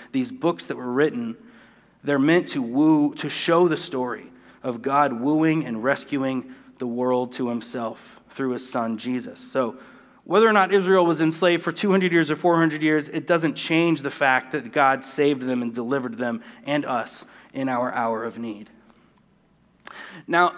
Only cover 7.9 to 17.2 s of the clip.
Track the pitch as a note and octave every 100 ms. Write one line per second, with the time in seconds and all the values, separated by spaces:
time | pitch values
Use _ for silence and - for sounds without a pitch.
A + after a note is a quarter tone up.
7.9 | - - - _ - C3 B2 B2+ C3 A#2
8.9 | A2 B2 B2+ A2+ - - C3+ A#2+ - -
9.9 | - _ _ - F#3 A3+ G#3 F#3 G3 F#3
10.9 | F#3+ E3+ D3+ D#3+ D#3+ F#3 E3+ E3+ D#3+ G#3
11.9 | F#3+ F#3 E3+ D3+ D3 F3+ E3+ E3 D3+ D#3
12.9 | D#3 D3 D#3+ - E3+ D#3 C3 - E3 E3+
13.9 | D#3 C3+ - C#3 B2+ - D3+ A#2 D3+ C#3
14.9 | C3+ - - D3 C#3 B2+ B2 A#2+ A2+ A#2
15.9 | C#3 B2 A2 A#2+ A#2 - - - D3 C#3
16.9 | B2 A2+ -